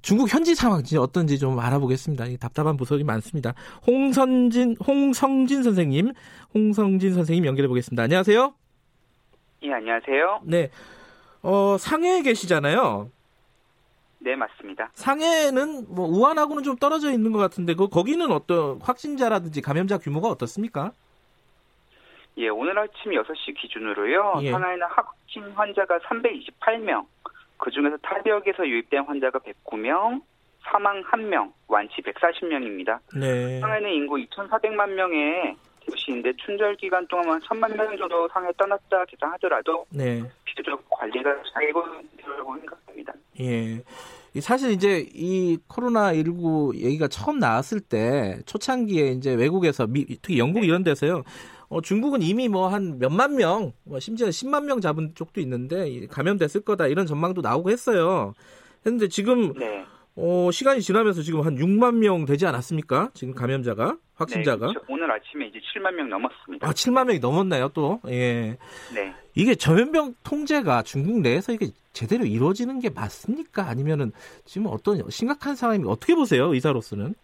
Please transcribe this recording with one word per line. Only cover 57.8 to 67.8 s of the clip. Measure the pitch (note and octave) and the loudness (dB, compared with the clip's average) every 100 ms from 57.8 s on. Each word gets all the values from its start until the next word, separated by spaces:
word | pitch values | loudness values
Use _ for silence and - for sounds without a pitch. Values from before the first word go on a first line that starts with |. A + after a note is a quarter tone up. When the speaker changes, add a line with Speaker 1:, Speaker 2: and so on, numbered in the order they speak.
| - G#3+ E3 F#3 G2+ G#2 - - - _ | 2 2 4 2 -2 -6 -20 -20 -20 _
Speaker 1:
했는데 | - A#3 G3+ | -2 0 0
지금 | - G#3 B3 G3+ | 0 2 4 2
Speaker 2:
네. | C3 A#2 G2+ F#2+ - _ - | 0 -6 -6 -10 -20 _ -4
Speaker 1:
어, | E3+ F3+ F3+ | 0 2 2
시간이 | F3 C4+ C4+ | 2 2 2
지나면서 | G3 F#3+ A3 F3 | 2 2 4 0
지금 | D3+ D#3+ | -2 0
한 | D3+ C3+ | 0 0
육만 | E3 G3+ B3 A#3 | 2 4 4 4
명 | G#3+ F3+ | 4 2
되지 | C#3+ C#3+ | 2 2
않았습니까? | F#3 C3 A#2+ D#3+ D3 C3 A3 | 2 0 -2 -4 0 0 0
지금 | - C3 | -6 -10
감염자가, | B2+ B2 C3+ A#2+ G#2 B2 E4 _ _ | -6 -4 -2 -2 -2 -2 -2 _ _
확진자가? | - A3 D3+ A2+ A#2 | -4 0 0 0 -2
Speaker 2:
네, | |
그렇죠. | G#3+ - | -4 -8
오늘 | D#3 E3 | -6 -2
아침에 | A2 - D3+ A#2+ | -4 -4 -10 -10
이제 | G2+ - | -10 -10
칠만 | G#3+ F#3+ | -6 -4
명 | F3+ C#3 | -4 -6
넘었습니다. | G2+ B3+ - - - D#3 | -4 -6 -8 -16 -8 -6
Speaker 1:
아, | |
칠만 | D3 - B3+ B3+ | -2 2 2 2
명이 | F#3+ | 2
넘었나요, | B2 D#3 F#3+ D3+ C3 | 2 2 2 0 -2
또? | D3+ | 0